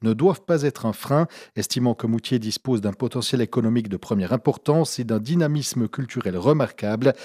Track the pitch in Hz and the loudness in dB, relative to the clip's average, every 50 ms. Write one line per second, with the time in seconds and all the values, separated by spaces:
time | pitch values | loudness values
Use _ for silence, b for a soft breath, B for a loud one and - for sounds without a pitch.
0 | 110 113 110 110 156 196 180 - _ - 170 151 143 143 - - - 113 104 - | 0 0 2 4 4 2 2 2 _ 0 0 2 2 0 -2 -2 -2 -4 -2 -2
1 | - - 139 151 170 - B B B B B 113 - - - 127 123 123 113 - | -2 0 2 2 2 0 B B B B B -6 -4 -2 -2 0 2 0 0 0
2 | - 113 113 117 - - 131 120 110 110 - - - 131 123 107 98 104 95 - | 0 -2 -2 -2 0 0 -2 0 0 -2 -6 -4 -2 0 0 0 0 -2 -2 -2
3 | 127 117 - 127 110 - - 123 113 - - 123 113 110 117 120 113 104 98 87 | -4 -4 -2 -4 -2 0 0 0 0 0 0 0 2 2 2 0 0 -2 -4 -6
4 | - - 110 101 92 90 120 120 - 147 - - - - 147 165 156 - - - | -4 -2 -2 0 0 0 0 0 0 0 -2 0 2 2 2 2 2 0 -2 -4
5 | 123 113 113 107 107 131 175 175 160 147 151 147 131 - - 123 113 104 - - | -2 -2 -2 -2 0 0 2 2 2 2 0 -2 -2 -4 -2 -2 -2 -2 -4 -6
6 | 131 - - 127 - 98 90 90 92 131 156 151 127 104 - - 101 104 110 113 | -8 -6 -6 -6 -4 -4 -2 0 2 4 4 4 2 -2 -4 -4 -4 -2 0 2
7 | 131 139 131 B | 2 2 2 B